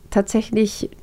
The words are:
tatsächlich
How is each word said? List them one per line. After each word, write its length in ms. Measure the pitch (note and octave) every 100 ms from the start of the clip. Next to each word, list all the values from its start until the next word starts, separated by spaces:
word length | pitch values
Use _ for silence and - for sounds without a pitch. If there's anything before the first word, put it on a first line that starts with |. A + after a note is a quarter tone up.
| -
tatsächlich 800 | G3+ G3 A3 - A3 G#3 - - -